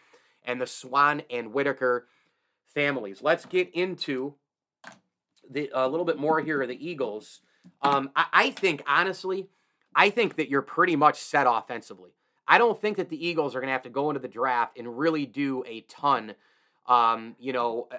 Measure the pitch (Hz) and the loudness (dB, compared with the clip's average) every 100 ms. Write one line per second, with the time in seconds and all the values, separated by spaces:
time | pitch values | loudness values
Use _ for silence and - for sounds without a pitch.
0 | _ _ _ _ 120 123 123 - 127 135 | _ _ _ _ -8 -6 -6 -8 -2 2
1 | 143 147 - 123 110 127 139 135 127 123 | 4 2 -4 -8 -4 -2 -2 0 0 0
2 | - _ _ _ _ _ _ - 143 135 | -4 _ _ _ _ _ _ -2 -2 -2
3 | 104 98 147 170 - 185 180 170 185 175 | -6 -4 0 0 0 -2 -2 -2 -4 -4
4 | - 127 139 139 _ _ _ _ - - | -6 -6 -6 -10 _ _ _ _ -20 -20
5 | _ _ _ _ - 131 143 131 131 156 | _ _ _ _ -10 -8 -4 -2 0 0
6 | 175 151 147 156 151 147 123 123 156 160 | -2 0 0 0 0 -2 -4 -6 -10 -6
7 | 120 107 - - _ _ - _ 143 139 | -6 -6 -14 -20 _ _ -20 _ 2 2
8 | 135 151 160 175 254 - 190 147 - 147 | 2 0 2 4 2 2 0 0 0 2
9 | 185 180 190 190 185 _ _ _ _ 147 | 2 -2 -6 -6 -8 _ _ _ _ 2
10 | 196 208 196 - 135 139 131 - 180 151 | 4 4 0 0 0 0 0 0 2 4
11 | 147 - - 143 131 110 - 117 - 95 | 4 4 0 2 4 2 -2 -10 -12 -18
12 | 90 _ _ _ - 175 233 196 208 196 | -20 _ _ _ 4 4 6 2 -2 -4
13 | 175 156 170 165 143 127 131 131 127 123 | -6 -6 -2 0 0 -2 -4 -4 -4 -4
14 | 147 143 127 110 131 123 117 127 117 117 | -2 -2 -6 -4 0 0 -2 -4 -12 -2
15 | 160 160 135 139 143 131 127 113 - - | 0 0 -4 -4 -2 -4 -6 -12 -16 -4
16 | 143 127 110 101 _ _ _ _ - 123 | 0 0 -2 -14 _ _ _ _ 2 4
17 | 113 113 113 120 127 127 120 117 - | 4 2 -4 -12 -6 -2 -2 -2 -6